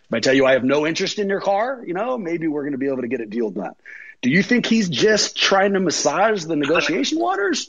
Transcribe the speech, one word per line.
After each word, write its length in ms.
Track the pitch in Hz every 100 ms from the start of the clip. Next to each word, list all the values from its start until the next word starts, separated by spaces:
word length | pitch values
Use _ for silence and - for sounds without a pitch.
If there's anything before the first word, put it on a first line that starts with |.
| -
If 40 |
I 80 | 113
tell 140 | 135
you 100 | 135
I 80 | 131
have 100 | 131
no 240 | 127 143 151
interest 320 | 160 190 -
in 120 | 196
your 100 | 196
car, 420 | 202 196 247 254 185
you 80 |
know, 240 | 180 247 247
maybe 300 | 165 170 160
we're 160 | 147
gonna 120 | 143 135
be 120 | 135
able 120 | 127
to 80 | 120
get 140 | 123
a 20 |
deal 240 | 110 117 110
done. 260 | 92 82 - - - - -
Do 80 | 247
you 140 | 196
think 240 | 190 240 -
he's 240 | 226 185
just 480 | 143 208 202 - -
trying 340 | - 196 202
to 80 | 196
massage 640 | 175 - 147 160 220 208
the 100 | 160 151
negotiation 640 | 143 170 - 190 277 311
waters, 480 | 349 392 392 285